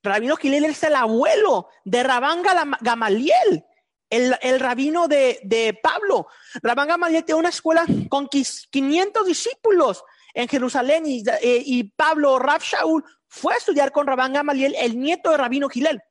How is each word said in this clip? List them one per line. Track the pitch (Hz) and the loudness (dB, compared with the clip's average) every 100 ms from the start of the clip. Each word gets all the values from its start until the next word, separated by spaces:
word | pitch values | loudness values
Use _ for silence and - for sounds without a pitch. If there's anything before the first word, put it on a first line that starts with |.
Rabino | 208 208 240 311 | 0 -2 0 -2
Gilel | 277 285 311 | 0 2 0
es | 285 | 0
el | 311 285 | 0 2
abuelo | 226 226 302 320 415 214 - _ - | 2 2 2 4 4 2 -2 _ -4
de | 240 | 0
Rabán | 262 247 269 339 | 2 0 0 0
Gala-, | 381 359 294 277 | 2 2 0 -4
Gamaliel, | 233 233 226 208 285 719 480 156 _ _ _ _ _ | -2 -2 0 0 2 4 4 0 _ _ _ _ _
el, | 226 247 247 | 0 2 0
el | 254 254 | 0 0
rabino | 262 247 285 330 339 | 0 -2 -2 0 2
de, | 294 262 - | 2 2 0
de | 196 226 226 220 | -2 0 0 0
Pablo. | 311 349 403 247 156 - - 262 | -2 0 0 -2 -4 -18 -18 -6
Rabán | 262 247 285 | -4 -2 0
Gamaliel | 349 349 320 320 | 0 0 0 0
tiene | 320 | 0
una | 339 | 0
escuela | 320 320 320 339 - - | -2 0 2 2 -2 -2
con | 277 277 | -4 -2
quis-, | 277 254 - - | -2 -2 -8 -6
quinientos | 277 269 320 392 440 381 | -4 0 0 0 -2 -2
discípulos | 320 453 - 453 359 269 185 - _ _ - | -2 -4 -2 2 4 2 -2 -14 _ _ -8
en | 240 | -4
Jerusalén | 285 247 269 262 320 311 | -2 -2 -2 0 0 0
y, | 254 214 226 | -4 -2 0
eh, | 240 247 285 | 2 0 0
y | 247 202 | -2 -4
Pablo, | - 311 311 285 262 | 0 0 2 2 2
Rav | 269 320 | 2 0
Shaul, | - - 320 320 - _ _ | -2 -2 0 0 -2 _ _
fue | - 320 480 | -6 -2 -2
a | |
estudiar | - 285 277 | 0 0 0
con | 285 285 | 0 -2
Rabán | 254 262 | -2 0
Gamaliel, | 277 294 277 277 - | -2 -2 0 -2 0
el | 240 233 | -4 -2
nieto | 277 339 339 | -4 -2 0
de | 302 | 0
Rabino | 247 269 277 | 0 -2 -4
Gilel. | 240 302 247 _ | -2 -2 -2 _